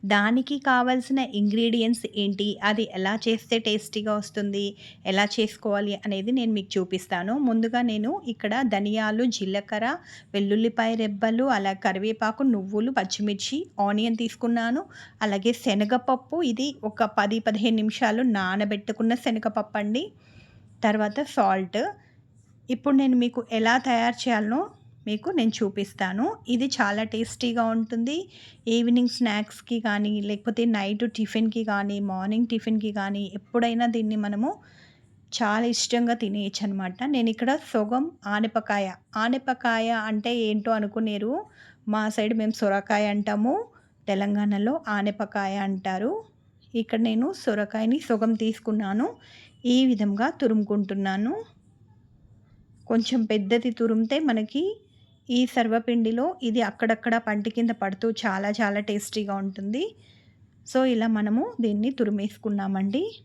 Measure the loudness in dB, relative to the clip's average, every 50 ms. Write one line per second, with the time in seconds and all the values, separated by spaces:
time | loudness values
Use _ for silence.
0 | 2 4 2 4 4 4 4 2 2 0 -4 -2 2 2 4 4 4 4 2 0
1 | 0 0 0 -2 0 -2 0 0 2 2 2 2 2 2 2 2 2 2 0 0
2 | -2 -6 -4 -2 -2 -2 0 -2 -2 -2 -2 0 0 0 2 0 -2 -4 -4 -4
3 | -2 -2 -2 0 0 0 -2 -2 0 -2 -2 0 0 0 -2 -2 -2 -6 -8 -6
4 | -2 -2 -2 -2 -4 -6 -6 -4 -4 -2 -2 -2 -4 -4 -6 -10 -20 -20 -20 -10
5 | -4 -2 2 2 2 0 2 0 -2 -2 -2 -6 -4 -2 0 0 0 -2 -4 -4
6 | -4 -4 -4 -2 -2 0 0 0 2 0 0 -2 -2 -2 -2 -2 -2 0 -4 -6
7 | -4 -4 -4 -4 -2 -2 -2 0 2 2 2 2 2 2 2 0 0 2 0 0
8 | -2 -2 -4 -4 -6 -8 -8 -4 -4 -2 0 0 0 2 2 0 0 0 0 0
9 | 0 0 0 2 0 0 0 -2 -4 -2 -2 -4 -4 -4 -4 -2 -2 -2 -4 -4
10 | -8 -16 -20 -20 -20 -6 -2 -2 2 2 2 2 2 2 2 2 0 0 0 0
11 | -2 -2 -2 0 0 2 2 2 2 2 2 2 0 -2 -4 0 -2 -2 -2 0
12 | -2 -2 -2 0 -2 -2 0 2 2 2 2 2 0 -2 -2 0 0 0 0 0
13 | -2 -2 -4 -2 -2 -2 -2 -2 -4 -4 -4 -4 -6 -6 -4 -2 0 0 2 0
14 | 0 0 0 -2 -2 -4 -4 -4 -2 0 0 0 0 0 -2 -2 -4 -6 -14 -20
15 | -20 -20 -8 -4 -2 0 0 2 2 0 0 0 0 0 2 2 2 2 2 0
16 | 2 0 0 0 -2 -6 -2 0 0 0 0 0 -2 -4 -4 -6 -8 -8 -2 0
17 | -2 0 2 0 2 2 0 0 0 0 0 2 2 2 2 2 0 0 0 0
18 | 0 2 2 2 2 2 2 2 2 0 0 0 0 0 -2 -4 -4 -8 -4 0
19 | 2 2 2 2 0 -2 -2 0 -2 -2 -2 -2 -4 -2 -4 -4 -2 0 -2 -2
20 | -2 -4 -12 -18 _ -20 -20 -20 -20 -20 -20 -20 -20 -20 -10 0 2 2 4 4
21 | 2 0 0 -2 -4 -2 2 2 4 4 4 2 0 -2 -2 -2 -2 -2 -6 -10
22 | -20 _ _ -20 _ _ _ -20 -20 _ _ -20 _ -6 -6 -2 2 4 4 6
23 | 6 6 4 4 2 2 0 -4 -6 -2 -2 2 4 4 4 4 4 2 2 2
24 | 2 2 0 0 0 0 2 2 2 0 0 -2 -2 -4 -8 -20 -20 -20 -20 -12
25 | -6 -6 -6 -4 -4 -2 0 2 2 2 2 2 -2 -2 -2 -4 -6 -6 -4 -4
26 | -4 -2 0 0 0 -2 -2 -4 -4 -2 0 0 0 -2 0 0 0 0 2 -2
27 | -4 -4 -2 -4 -4 -4 -4 -4 -4 -2 0 0 0 2 2 0 -2 -2 -2 -2
28 | -2 -2 -2 -4 -6 -8 -16 -20 -20 -20 -20 -10 _ 0 2 2 4 4 4 4
29 | 4 2 2 0 0 0 2 -2 -2 -4 -8 -20 -8 -6 -6 -2 0 0 0 0
30 | 0 0 0 -2 -2 -4 -4 -4 -4 -4 0 2 2 2 2 2 0 -2 -2 -2
31 | -2 -4 -2 -2 -4 -2 0 0 0 0 0 -2 -2 0 0 -2 -2 -2 -4 -4
32 | -4 -4 -4 -4 -4 -2 0 0 0 0 0 -2 0 0 0 0 0 -2 -4 -2
33 | -4 -2 -4 -4 -6 -6 -8 -12 -14 _ 0 0 0 2 0 0 0 0 0 0
34 | -2 0 -2 -2 -2 -2 -2 -2 -2 -2 -4 -6 -12 -20 -20 -20 -20 -20 -20 _
35 | _ _ _ -20 -20 _ -4 -2 0 2 2 2 2 0 0 0 -2 0 2 2
36 | 2 2 2 0 0 -2 -2 -2 -4 -4 -4 -4 -4 -4 -2 -4 -4 -6 -6 -6
37 | -4 0 0 2 2 2 0 0 0 0 0 0 -2 -2 -2 -2 0 2 0 0
38 | 0 -2 -6 -10 -6 -4 -2 0 0 0 -2 -4 -2 0 -2 0 0 -2 -6 -12
39 | _ _ -4 -2 0 0 0 0 0 -4 -4 0 0 0 2 2 2 0 0 -2
40 | -2 -2 -2 -2 -2 -2 -2 0 0 0 0 0 0 0 0 0 0 -2 -2 -2
41 | -2 -2 -2 -2 -2 -2 -4 -4 -6 -10 -18 -20 -20 -20 -20 _ _ -2 -2 0
42 | 0 0 0 0 0 0 0 0 0 0 0 0 0 2 2 0 0 0 0 2
43 | 2 2 0 0 0 0 0 0 0 0 0 0 -4 -6 -14 -20 _ _ _ _
44 | _ -2 -2 0 0 0 0 0 2 0 0 2 0 0 0 -2 -2 -2 -2 0
45 | 0 -2 -2 -2 -6 -4 -4 -4 -4 -2 -2 -2 -2 -2 -4 -4 -4 -4 -2 -2
46 | -2 -2 -2 -4 -8 -12 _ _ _ _ _ _ _ -6 -4 -4 -2 0 0 2
47 | 2 2 2 2 0 0 -2 -2 -2 0 0 0 -2 -2 -2 -2 0 2 0 0
48 | 0 0 0 2 2 0 0 2 0 -2 -2 -2 -4 -2 -2 -2 -2 0 0 0
49 | 0 -2 -4 -8 -20 -20 -20 -20 -20 -20 _ _ 0 2 4 4 6 4 4 4
50 | 2 0 2 2 0 0 0 2 2 2 4 2 2 2 0 0 0 -2 -2 -2
51 | -2 0 0 0 -2 -2 -2 -4 -8 -12 -18 -20 _ _ _ _ -20 _ -20 -20
52 | _ _ _ _ _ -20 -20 -20 _ _ -20 -20 -20 _ -20 -20 -4 0 2 2
53 | 2 2 2 0 2 2 0 0 2 2 2 2 2 0 0 0 2 2 4 2
54 | 2 2 2 2 2 2 2 2 0 -2 -2 -2 -2 -2 -4 -6 -12 _ _ -20
55 | -20 _ _ _ _ -2 2 2 2 2 2 0 2 2 2 0 0 0 0 2
56 | 2 2 0 0 0 -2 -2 -2 -4 0 0 0 0 0 -2 -2 0 0 0 0
57 | 0 0 0 0 0 0 -2 -2 -2 -2 -2 0 0 0 0 -2 -4 -4 -4 -2
58 | -2 -2 -2 -2 -2 -2 -2 0 -2 -2 0 0 0 0 0 -2 -2 -2 -4 -4
59 | -4 -4 -6 -6 -4 -4 -4 -4 -4 -6 -6 -6 -6 -4 -4 -4 -4 -6 -6 -14
60 | -20 -20 -20 -20 _ -20 _ _ -20 _ _ _ -20 -2 0 2 4 4 4 2
61 | 2 2 2 2 2 2 2 2 0 -2 -2 -2 0 0 0 0 0 -2 0 0
62 | 0 0 0 -2 -2 -4 -8 -6 -6 -4 -2 -2 -2 -2 -2 0 -2 0 0 -2
63 | -2 -2 -6 -12 -20